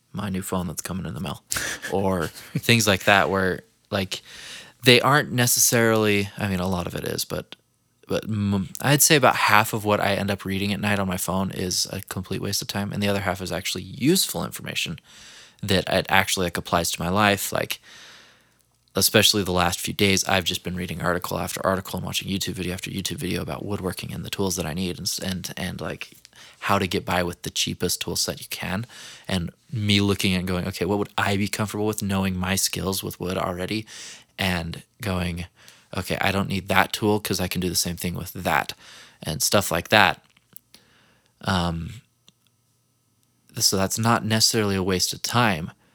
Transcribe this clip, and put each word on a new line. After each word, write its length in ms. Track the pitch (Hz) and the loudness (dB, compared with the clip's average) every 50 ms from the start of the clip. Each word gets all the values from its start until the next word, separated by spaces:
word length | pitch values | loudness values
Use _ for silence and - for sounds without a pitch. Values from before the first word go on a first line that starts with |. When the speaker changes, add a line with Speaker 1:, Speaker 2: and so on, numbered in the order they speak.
| _ _ | _ _
Speaker 1:
my 160 | - - 101 101 | -10 -8 -6 -4
new 120 | 92 92 | -4 -4
phone 240 | 95 - 95 92 87 | -4 -4 -4 -4 -4
that's 140 | 82 73 - | -4 -6 -8
coming 240 | - - 90 95 85 | -8 -6 -6 -6 -6
in 80 | 80 67 | -8 -8
the 60 | 76 | -6
mail 220 | 98 - - - _ - - - - | -6 -8 -8 -8 _ -4 -2 -2 -2
Speaker 2:
<laughs> 260 | - - - - - | -4 -6 -6 -6 -2
Speaker 1:
or 340 | - 98 101 95 95 87 80 80 | 0 2 2 2 2 2 0 -2
things 580 | - - - - - 139 - - 117 113 101 104 | -6 -10 -12 -8 -8 -2 4 4 6 6 6 4
like 160 | 95 - - | 2 4 4
that 260 | 107 101 98 73 76 | 6 6 6 6 4
where, 300 | 95 95 95 92 82 - - _ _ _ _ - | 2 2 2 2 0 -2 -6 _ _ _ _ -4
like, 320 | 104 98 95 - - - - - - - - - - - - - - - - | -2 -2 -2 -2 -6 -10 -12 -16 -20 -18 -16 -16 -16 -16 -18 -20 -8 2 6
they 160 | 127 120 113 | 6 8 8
aren't 300 | 110 131 143 147 - 139 | 8 6 4 4 2 0
necessarily, 960 | 127 123 123 123 - - - - 131 117 113 113 110 110 107 104 101 101 101 101 - - | 0 2 2 2 4 2 2 4 4 4 6 6 4 4 4 4 4 2 0 -2 -4 -4
I 100 | 104 101 | -2 -2
mean, 120 | 95 90 | -2 0
a 80 | 90 95 | 0 0
lot 180 | 92 87 87 | -2 -2 -4
of 80 | 87 90 | -4 -6
it 100 | - - | -6 -6
is, 200 | 78 80 - - | -6 -4 -4 -4
but, 320 | - - 82 - - - _ _ _ _ _ _ _ _ _ _ | -4 -6 -8 -8 -10 -16 _ _ _ _ _ _ _ _ _ _
but 180 | - 95 76 - | -4 -4 -4 -2
m-, 440 | 107 110 104 101 98 101 98 92 - - - | -2 -2 0 2 2 2 0 0 -2 -6 -2
I'd 220 | - 131 147 143 | 0 2 4 4
say 140 | - - 160 | 4 6 6
about 180 | 139 127 110 - | 6 6 6 4
half 360 | - - - 107 107 110 - | 4 4 4 6 6 4 4
of 120 | 123 107 101 | 0 -2 2
what 160 | 104 104 98 | 2 2 2
I 140 | - 101 98 | 2 2 0
end 160 | 95 101 98 | 0 0 -2
up 140 | 98 - - | -2 -4 -4
reading 280 | 95 95 95 101 101 | -4 -2 -2 -2 -2
at 80 | 98 95 | -2 -2
night 180 | 98 104 101 101 | 0 0 0 2
on 80 | 98 95 | 0 0
my 80 | 92 | -2
phone 340 | - - 85 92 95 95 92 | -2 -2 0 0 0 0 -2
is 360 | - - 95 87 82 - - - | -2 -4 -2 -2 0 -2 -2 -2
a 80 | - 101 | -6 -10
complete 380 | - - - 98 92 - 95 95 | -8 -8 -8 -8 -6 -4 -4 -4
waste 220 | 101 101 98 - | -2 -2 -2 -4
of 60 | - - | -4 -4
time, 240 | - 101 101 101 | -4 -4 -4 -4
and 100 | 87 101 | -2 0
the 60 | 101 101 | 0 2
other 120 | 101 98 | 2 2
half 220 | 95 92 90 95 | 0 -2 -2 -2
is 80 | 92 87 | -4 -6
actually 320 | 85 82 - - - 92 | -6 -4 -4 -4 -6 -6
useful 600 | 92 95 - - 123 151 190 190 - - - 85 - | -8 -10 -6 0 2 4 4 4 2 0 -2 -4 -6
information 560 | - - - - - - - - - 87 - _ - - - - - - - - - _ - | -6 -8 -10 -10 -8 -6 -6 -4 -6 -8 -10 _ -20 -20 -20 -20 -20 -20 -20 -20 -20 _ -6
that 260 | - 101 98 87 - - | -2 0 2 2 2 2
it 140 | - 90 - - | 0 0 2 4
actually, 380 | 95 98 98 - - 98 90 | 4 2 4 2 0 0 0
like, 100 | 85 - | -2 -2
applies 340 | 92 - - 92 85 82 - | -4 -2 0 0 2 2 0
to 100 | - - | -2 -2
my 60 | 82 87 | -2 0
life. 440 | 95 104 104 101 101 95 - - | 2 4 4 4 2 2 -2 -2
Like, 280 | - 50 - - - - - - - - - - - - - - - _ _ _ _ _ _ _ _ _ _ _ - | -2 -4 -4 -4 -8 -10 -12 -20 -20 -20 -20 -20 -20 -20 -20 -20 -20 _ _ _ _ _ _ _ _ _ _ _ -2
especially 480 | 98 98 - - 107 101 - - 104 | 0 2 4 4 6 6 6 4 2
the 100 | 90 92 | 2 2
last 280 | 90 90 87 87 - - | 2 4 2 2 0 -2
few 120 | - 92 | -6 -4
days, 320 | 90 - 101 98 95 90 - | 0 2 4 4 4 2 2
I've 180 | - 98 95 85 | 2 2 2 2
just 180 | - 92 - | 0 -4 -4
been 140 | - 87 90 | -6 -6 -6
reading 260 | 90 87 80 82 - | -6 -6 -6 -6 -4
article 360 | 85 87 87 90 - - 95 87 | -2 0 0 -2 -2 -4 -4 -2
after 260 | 85 - - - - | -4 -4 -4 -2 0
article 300 | 95 95 90 - - - 95 | 0 0 0 -2 -6 -6 -6
and 80 | 98 | -4
watching 220 | 92 92 - - - | -4 -4 -4 -4 -2
YouTube 260 | 95 90 - 95 - | -4 -4 -4 -4 -6
video 180 | 92 87 90 90 | -4 -4 -6 -6
after 160 | - - - | -6 -8 -8
YouTube 260 | 92 95 90 - 85 | -6 -6 -6 -6 -6
video 260 | 143 92 90 90 87 | -4 -4 -4 -2 -4
about 220 | 87 82 71 - - | -4 -4 -6 -6 -6
woodworking 480 | 98 101 95 92 90 - - - - 95 | -6 -4 -4 -4 -4 -6 -6 -10 -10 -10
and 100 | 90 80 | -10 -8
the 60 | - | -8
tools 260 | - - 98 95 87 | -4 -2 -2 -2 0
that 100 | 90 82 | -2 -4
I 60 | 78 | -4
need 260 | 76 90 92 87 78 73 | -4 -4 -4 -4 -4 -4
and, 140 | 87 - - - | -6 -6 -6 -4
and, 300 | - 95 92 85 - - - | -4 -4 -6 -6 -8 -10 -8
and, 240 | - 92 87 - - | -8 -6 -6 -6 -6
like, 320 | 80 87 - - - - - - - - - - - - - - | -8 -8 -8 -10 -12 -16 -18 -20 -20 -20 -20 -20 -20 -20 -16 -8
how 180 | - - 101 98 | -2 0 0 2
to 80 | 98 | 2
get 180 | 87 101 85 - | 0 -2 -2 -2
by 180 | 95 90 90 | 0 0 0
with 200 | 87 87 87 _ | 0 -2 -4 _
the 80 | - 92 | -8 -6
cheapest 500 | - - - 98 95 - 92 90 - - | -4 -2 -2 -2 -4 -2 -2 -2 -2 -4
tool 120 | - 87 87 | -4 -4 -4
set 240 | - - - 82 - | -4 -2 -4 -6 -8
you 60 | - - | -10 -12
can. 360 | - - 87 87 92 107 120 - - - - - - - - | -10 -8 -6 -4 -4 -4 -6 -8 -12 -18 -18 -18 -20 -12 -6
And 240 | - 98 90 82 - - _ _ - | -2 -2 -2 -2 -4 -8 _ _ -8
me 280 | - 107 104 104 101 101 | -4 0 2 4 4 4
looking 340 | 101 101 95 - - 98 92 | 4 4 2 2 2 0 2
and 120 | 90 90 | 0 0
going, 200 | 92 90 90 92 95 | 0 -2 -2 -2 -2
"Okay, 160 | - - 87 | -2 -2 0
what 140 | 90 101 101 | 0 0 0
would 100 | 98 - - 95 | 0 -2 -2 0
I 180 | 92 101 101 | 0 2 2
be 120 | 98 104 98 | 0 0 -2
comfortable 380 | - - 107 101 - 104 104 | -2 -4 -4 -4 -2 -2 -2
with 160 | 107 104 - | -2 -2 -2
knowing 340 | 104 98 98 95 95 95 92 92 | -2 -2 0 0 0 0 -2 -2
my 160 | 92 95 95 | -2 0 0
skills 480 | 92 - - - 90 87 95 95 92 | 0 0 -2 -2 -2 -2 -2 -2 -2
with 160 | 101 98 - - | -4 -8 -8 -6
wood 160 | 92 90 95 | -6 -4 -2
already?" 500 | 95 80 92 87 87 92 95 104 110 113 - - - - - - - - _ - - | -2 -2 -2 -2 -4 -4 -4 -4 -6 -6 -8 -14 -16 -16 -16 -18 -20 -20 _ -6 -2
And 440 | 95 92 90 85 82 85 - - - _ _ - | -2 0 0 -2 -4 -6 -8 -12 -14 _ _ -8
going, 440 | - 95 92 90 87 87 85 87 87 - _ _ - - - - _ - - | -4 -4 -2 -2 -2 -2 -4 -6 -8 -10 _ _ -20 -20 -20 -20 _ -10 -8
"Okay, 200 | 98 95 - 80 - | -6 -4 -4 -2 0
I 100 | - 98 | 0 0
don't 160 | - 98 98 - | 2 0 0 0
need 200 | 98 95 95 - | -2 -4 0 2
that 240 | 95 95 92 - | 4 4 4 2
tool 280 | - - 98 104 107 104 | 0 0 2 2 2 2
'cause 200 | - - 98 95 | 0 -2 -2 0
I 80 | 92 87 | -2 -2
can 120 | - 90 | -2 -2
do 80 | 90 87 | -2 -2
the 60 | 80 | 0
same 220 | - - 87 87 | -2 -2 -2 -4
thing 180 | - - 87 85 | -4 -4 -4 -4
with 180 | 87 90 - - | -4 -8 -8 -8
that," 380 | 95 87 90 76 67 - - - _ - - - - - - - - | -4 -2 0 0 0 0 -2 -8 _ -16 -20 -20 -20 -20 -20 -18 -10
and 200 | - 82 78 71 | -6 -6 -4 -2
stuff 280 | - - 110 101 - - | 0 2 4 2 2 2
like 180 | 78 87 - - | 0 -2 0 4
that. 340 | 113 107 95 82 - - _ _ _ _ _ _ - - _ _ _ - _ _ _ _ _ _ _ _ _ _ _ - | 6 6 6 6 4 0 _ _ _ _ _ _ -20 -20 _ _ _ -20 _ _ _ _ _ _ _ _ _ _ _ -8
Um, 600 | - 95 92 90 87 87 82 82 80 - - - - _ _ _ _ _ _ _ _ _ _ _ _ _ _ _ _ _ _ _ _ _ _ _ _ _ _ _ _ _ - 120 | -2 0 2 2 2 0 0 -2 -6 -8 -10 -14 -18 _ _ _ _ _ _ _ _ _ _ _ _ _ _ _ _ _ _ _ _ _ _ _ _ _ _ _ _ _ -4 0
so 180 | 113 - 104 | 2 2 4
that's 220 | 95 95 92 - 113 | 4 2 2 0 2
not 260 | 113 117 120 - - | 4 4 4 4 2
necessarily 520 | 107 110 110 - - - 113 104 101 98 | 2 2 4 4 4 4 4 4 4 2
a 60 | 95 | 2
waste 300 | 92 98 92 90 - - | 2 2 2 2 0 -2
of 100 | - - | -4 -4
time, 500 | - - - 120 120 107 90 76 90 - - _ _ _ | -4 0 2 4 4 4 2 0 -4 -8 -10 _ _ _